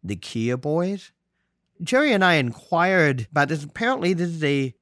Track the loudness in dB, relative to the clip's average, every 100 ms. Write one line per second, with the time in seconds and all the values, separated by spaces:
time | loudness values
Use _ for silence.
0 | -8 -10 -8 -6 -4 -4 -2 -2 -2 -6
1 | -12 _ _ _ _ _ _ _ -2 2
2 | 2 4 4 4 2 -4 -4 0 2 4
3 | 4 2 -2 0 0 -2 -8 -6 -2 0
4 | 0 -2 -2 -2 0 0 -2 -6